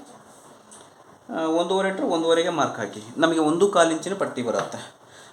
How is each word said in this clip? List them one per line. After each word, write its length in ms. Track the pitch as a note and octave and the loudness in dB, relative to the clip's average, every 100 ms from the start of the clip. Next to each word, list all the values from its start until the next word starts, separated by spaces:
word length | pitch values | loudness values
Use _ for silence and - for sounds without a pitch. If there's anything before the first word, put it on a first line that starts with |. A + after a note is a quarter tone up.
| - - - - - - - - - - - - - | -14 -20 -20 -20 -20 -20 -20 -20 -20 -20 -20 -20 -10
ಆ, 40 | |
ಒಂದೂವರೆ 560 | F#3+ D#3+ E3 F3 F#3+ F#3+ | -4 0 0 2 0 0
ಇಟ್ಟರೆ 180 | F#3+ B3 | -2 -2
ಒಂದೂವರೆಗೆ 420 | E3 D#3+ E3 F3 | 0 2 2 2
ಮಾರ್ಕ್ 280 | D#3+ B2+ - | 0 -2 -2
ಹಾಕಿ, 260 | G2+ G#2+ A2 C3 | -8 -8 -12 0
ನಮಗೆ 220 | E3 D#3+ | 2 2
ಒಂದು 280 | D3+ E3+ G3+ | 2 4 2
ಕಾಲು 240 | F3+ D#3+ | 4 4
ಇಂಚಿನ 220 | D#3+ F3+ | 2 -4
ಪಟ್ಟಿ 300 | G3 C#3+ B2+ | -4 -4 -4
ಬರುತ್ತೆ. 520 | A#2 G2+ - - - - - - - | -4 -4 -4 -10 -14 -20 -20 -20 -20